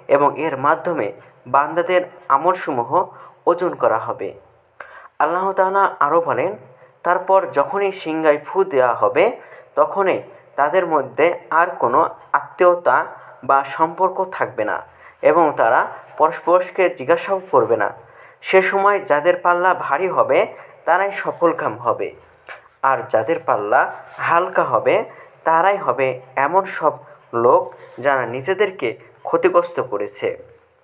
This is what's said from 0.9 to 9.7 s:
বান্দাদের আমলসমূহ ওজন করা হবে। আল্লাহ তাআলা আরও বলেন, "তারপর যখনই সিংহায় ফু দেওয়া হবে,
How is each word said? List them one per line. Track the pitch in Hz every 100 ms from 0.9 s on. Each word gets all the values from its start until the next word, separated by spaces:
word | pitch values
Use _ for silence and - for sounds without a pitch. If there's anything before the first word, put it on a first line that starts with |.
| 160 104 - - _ 123
বান্দাদের | 135 151 160 175 185 180 - -
আমলসমূহ | 135 165 185 - 131 117 165 - - - _ -
ওজন | 175 180
করা | 143 120 110
হবে। | 113 107 101 - _ _ _ _ - - - _
আল্লাহ | 151 175 190
তাআলা | 190 190 196 196 -
আরও | 143 165
বলেন, | 160 120 165 214 - - - _
"তারপর | 170 180 185 190 175
যখনই | 135 139 196 202
সিংহায় | 196 165 160 160 147 151
ফু | 190
দেওয়া | 190 139 123
হবে, | 117 104 135 214 - - - -